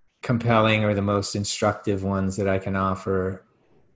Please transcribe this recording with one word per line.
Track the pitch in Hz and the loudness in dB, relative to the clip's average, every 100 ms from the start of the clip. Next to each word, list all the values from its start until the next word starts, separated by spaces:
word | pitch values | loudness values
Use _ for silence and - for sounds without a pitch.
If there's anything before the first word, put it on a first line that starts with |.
| _ _ | _ _
compelling | - 117 117 113 110 107 | -4 -2 2 4 4 4
or | 107 | 2
the | 101 | 2
most | 101 101 98 104 | 2 0 -2 -4
instructive | 104 - 107 - - 98 | -4 0 0 0 -2 -2
ones | 98 98 95 95 | -2 -2 -2 -2
that | 98 | 0
I | 95 | 0
can | 98 | -2
offer | 95 95 95 - 95 92 95 - _ _ _ _ | -2 0 -2 -2 -2 -2 -6 -12 _ _ _ _